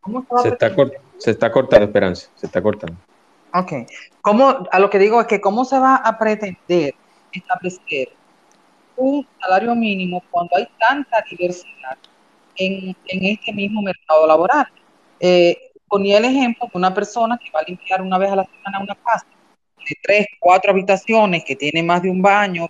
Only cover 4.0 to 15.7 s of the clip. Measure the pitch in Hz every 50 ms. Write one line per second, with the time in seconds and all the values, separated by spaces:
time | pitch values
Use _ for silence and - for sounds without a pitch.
4 | - _ _ _ _ 208 208 226 269 269 240 180 180 - - 185 196 196 202 196
5 | 196 214 220 240 220 226 214 196 - 202 196 226 254 247 277 262 262 262 269 -
6 | - 226 220 226 226 214 214 214 214 196 180 _ _ _ 175 175 156 143 - _
7 | _ _ _ _ _ _ - 185 - - 185 180 180 185 180 - _ - 156 139
8 | 127 - _ _ _ _ _ _ _ _ _ _ _ _ _ _ _ _ _ -
9 | 262 269 277 294 269 _ _ _ - 185 185 196 220 233 240 233 226 214 202 190
10 | 185 180 180 180 - _ - 175 175 170 175 190 240 - _ _ 220 226 269 294
11 | 277 _ - 220 - - 180 170 175 175 180 180 - - - _ - 131 131 _
12 | _ _ _ _ _ _ _ _ _ _ _ - 190 190 196 190 185 185 180 _
13 | _ - 185 190 185 190 208 208 - - 214 208 196 202 214 220 202 196 175 _
14 | _ - 156 156 160 156 156 156 170 196 269 302 262 - _ _ _ _ _ _
15 | _ _ _ _ - 180 180 180 175 175 170 - - -